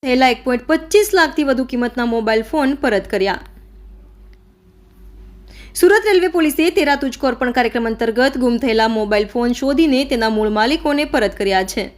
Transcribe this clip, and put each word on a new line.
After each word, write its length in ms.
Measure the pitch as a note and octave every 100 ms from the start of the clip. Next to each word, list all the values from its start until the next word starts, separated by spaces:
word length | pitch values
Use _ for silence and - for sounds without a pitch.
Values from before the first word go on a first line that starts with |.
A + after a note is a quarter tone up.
થયેલા 260 | C4+ B3+ C4 B3
એક 100 | -
પોઇન્ટ 180 | B3 B3
પચીસ 440 | D#4 D#4+ G#4 G#4
લાખથી 340 | F#4+ D#4 C4+ C#4+
વધુ 160 | C4 C4
કિંમતના 320 | B3 A#3+ A#3+ A#3+
મોબાઈલ 400 | A3+ A3 A3 A3+
ફોન 240 | D#4 C4+ C#4+
પરત 340 | C4+ G#3 G3
કર્યા. 260 | G3+ F#3+ F#3 - - - - - - - - - - _ _ _ _ - - - - - - - - - -
સુરત 260 | F4+ G#4 G#4+
રેલવે 180 | F#4+ F4+
પોલીસે 400 | E4+ D#4 - D#4+ F4+
તેરા 240 | D4 C#4+
તુજકો 280 | C#4 - C4+
અર્પણ 260 | A#3+ B3 A#3+
કાર્યક્રમ 340 | A#3+ A#3+ A3+
અંતર્ગત 480 | A3 A#3 A3 C4 C4 B3
ગુમ 160 | A#3+
થયેલા 240 | C4+ A3 A3+ A3
મોબાઈલ 280 | G#3 G#3 G#3
ફોન 320 | B3 A#3+ A#3+
શોધીને 380 | C4+ C#4 E4 C4 C4+
તેના 260 | B3 A3 G#3+
મૂળ 180 | G#3+ G#3+
માલિકોને 460 | A3+ D#4 D4+ C#4+ D4
પરત 360 | D4 G#3 -
કર્યા 260 | G3 F#3+ F#3+ -
છે. 100 | G3+